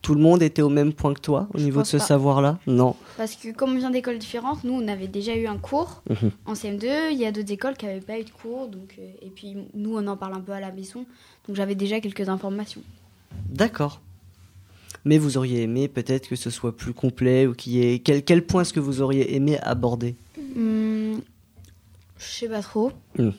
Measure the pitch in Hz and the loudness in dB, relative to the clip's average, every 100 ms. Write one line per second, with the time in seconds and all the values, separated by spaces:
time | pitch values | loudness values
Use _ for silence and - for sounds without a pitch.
0 | - 151 156 180 160 160 147 143 147 151 | 2 6 8 8 6 4 2 4 2 2
1 | 147 143 - 143 202 180 147 139 175 147 | -2 -2 0 -2 0 -2 0 2 2 0
2 | 139 143 135 135 139 170 - 123 127 120 | 4 4 6 4 4 2 2 4 4 2
3 | - - 220 - 226 226 269 262 254 254 | -10 -8 -8 -8 -14 -4 0 0 0 -2
4 | 247 233 214 240 233 302 240 254 220 196 | -2 -6 -6 -8 -6 -6 -4 -2 -2 -4
5 | 190 202 208 226 226 202 - 277 339 - | -6 -6 -4 -2 -2 -6 -4 -4 -4 -8
6 | - 110 110 - - 214 214 202 226 285 | -6 0 0 -2 -10 -8 -6 -6 -2 0
7 | 320 285 226 208 208 202 262 269 208 190 | 0 0 -2 -2 -6 -4 -4 -6 -8 -10
8 | 190 220 226 _ 226 247 262 190 190 190 | -10 -10 -10 _ -12 -10 -10 -12 -18 -20
9 | 185 190 190 190 202 196 196 208 208 220 | -20 -18 -20 -18 -14 -14 -12 -8 -4 -2
10 | 202 196 190 190 185 196 196 190 190 233 | -4 -4 -8 -8 -8 -10 -10 -12 -14 -14
11 | 247 - _ _ - 202 196 196 196 220 | -16 -18 _ _ -10 -4 -2 -2 -2 -2
12 | 214 196 196 190 196 196 214 - - - | -4 -6 -4 -4 -4 -6 -8 -12 -18 -20
13 | _ _ _ - - 131 226 - 147 - | _ _ _ -10 -8 0 0 2 -4 -4
14 | - - - _ - - - - - - | -20 -20 -20 _ -20 -20 -20 -20 -20 -6
15 | - 156 151 131 127 120 113 120 139 127 | 4 4 4 0 0 0 0 0 -2 -2
16 | 117 135 131 127 - 120 120 113 - 120 | -2 -2 -2 -6 -6 -4 -6 -6 -8 -2
17 | 131 120 127 127 131 120 - 123 120 123 | -2 2 4 6 4 2 -2 2 4 2
18 | - 143 143 175 170 185 175 - 139 131 | 2 2 6 4 6 2 2 0 -2 0
19 | 135 135 131 139 143 147 113 123 123 120 | 2 2 2 2 2 2 0 0 0 0
20 | 120 123 - - 285 254 226 220 220 220 | -2 -6 -14 -14 -10 -2 0 0 0 -2
21 | 214 220 - _ _ _ - - _ - | -4 -6 -8 _ _ _ -20 -20 _ -20
22 | _ - - - 233 220 202 220 233 - | _ -20 -14 -10 -6 -6 -4 0 -2 -2
23 | _ - 113 | _ 0 2